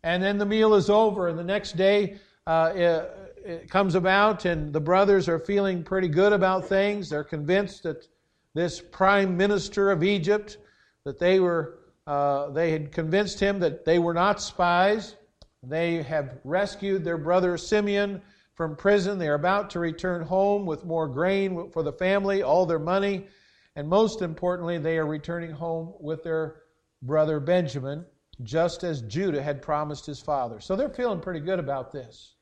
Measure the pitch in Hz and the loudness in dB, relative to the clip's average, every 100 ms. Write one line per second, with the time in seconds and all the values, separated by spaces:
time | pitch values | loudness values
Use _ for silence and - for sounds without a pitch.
0 | 165 180 190 202 202 214 220 208 185 208 | 0 0 0 0 0 4 6 6 6 4
1 | 220 190 175 165 175 202 202 165 190 208 | 4 2 -2 -2 -2 -4 -4 2 4 4
2 | 202 - _ _ - 165 165 175 175 165 | 2 -6 _ _ -2 2 2 2 2 2
3 | 185 196 190 - 208 165 - 185 196 175 | -2 -12 -18 -18 -12 -12 -2 2 2 2
4 | 180 190 208 208 180 170 147 151 151 185 | 4 4 4 2 -2 -2 -2 -2 2 4
5 | 202 196 175 165 - 202 196 180 160 190 | 6 4 2 -2 0 0 0 -2 -4 -2
6 | 185 151 202 208 185 190 185 196 202 208 | 0 4 4 4 2 2 0 0 2 -2
7 | 165 151 151 156 147 190 202 - 170 147 | -4 -6 -6 -8 0 0 0 -6 -10 -10
8 | _ _ _ _ _ 160 170 - - - | _ _ _ _ _ -4 -4 -4 -16 2
9 | 190 202 196 175 202 202 - - 196 185 | 4 4 2 2 2 2 -2 0 2 2
10 | 180 202 160 208 208 - - _ _ _ | 2 0 2 0 -2 -18 -20 _ _ _
11 | - 135 175 190 180 170 156 - _ _ | -12 0 2 4 4 0 -4 -12 _ _
12 | - 143 143 139 143 143 165 160 147 - | -6 -2 0 0 -4 -2 0 -2 -4 -6
13 | 160 190 208 - 196 196 175 - - 175 | 0 0 0 -2 -2 2 -2 -2 0 2
14 | 170 170 190 - - - 175 175 190 214 | 2 2 2 0 -6 -2 2 4 4 2
15 | - - _ _ - _ 127 156 170 170 | -4 -18 _ _ -20 _ -8 -4 -2 -2
16 | 135 156 135 127 131 175 202 - 196 190 | -2 -4 -4 -10 -4 -2 -2 -4 -2 -2
17 | 165 165 151 180 180 175 - 208 208 202 | -2 -4 2 2 2 -2 0 0 2 0
18 | 202 190 - _ _ _ 165 151 196 208 | -2 -4 -14 _ _ _ -6 0 4 4
19 | 185 196 160 147 170 202 202 175 170 165 | 2 -2 0 0 2 0 -2 -4 -4 -4
20 | 185 175 160 185 196 202 190 151 175 165 | -4 -4 -2 0 2 0 -2 -6 -4 -4
21 | 156 131 180 196 196 180 185 165 151 143 | -2 0 0 0 -2 -4 -6 -4 -6 -2
22 | 185 202 196 196 135 160 180 160 156 190 | 0 2 2 0 2 2 4 0 0 0
23 | 202 196 196 _ _ _ _ - 147 190 | 0 -4 -8 _ _ _ _ -12 0 2
24 | 220 - 175 156 180 180 170 170 156 165 | 2 0 -6 -4 -4 -2 -4 -4 -2 -2
25 | 156 156 147 170 170 151 170 165 165 - | -2 -4 -6 -8 -8 -10 -6 -6 -8 -12
26 | 151 156 165 160 156 - _ _ _ _ | -8 -8 -4 -4 -4 -8 _ _ _ _
27 | 123 156 151 156 139 180 156 135 131 147 | -2 2 2 0 2 2 0 -4 -8 -10
28 | 175 _ _ - 117 156 170 170 180 151 | -12 _ _ -16 -4 0 0 -2 -6 -6
29 | 113 123 190 147 143 139 - 147 151 143 | -4 -2 -2 -2 -4 -6 -4 -4 -4 -8
30 | - 139 - 143 120 110 - 196 277 262 | -12 -12 -4 -4 -4 -8 -6 -2 -2 -2
31 | 247 185 185 170 156 190 143 139 - 143 | -4 -4 -6 -8 -4 -4 -2 -6 -8 -14
32 | 120 - - _ | -16 -20 -20 _